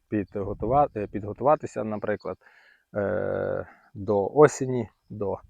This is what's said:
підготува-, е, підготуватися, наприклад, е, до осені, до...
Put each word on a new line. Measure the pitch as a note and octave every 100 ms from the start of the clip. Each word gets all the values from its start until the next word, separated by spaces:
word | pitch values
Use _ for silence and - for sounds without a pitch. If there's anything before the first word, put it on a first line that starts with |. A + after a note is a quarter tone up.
| _
підготува-, | G#2+ F#2+ G#2 F#2+ G#2 G#2+ C#3 D3 G#2+
е, | G2
підготуватися, | G#2 G#2 G#2 B2 D3+ A#2 A#2
наприклад, | A2 G#2+ G2+ G#2 - F#2 _ _ _ _ _
е, | G#2 G2 G2 G2 F#2+ G2 F#2+ F#2 - _
до | - G2 G2+ G2
осені, | C#3+ D3 - C3 B2+ G#2+ _ _
до... | G#2 G2 F#2 -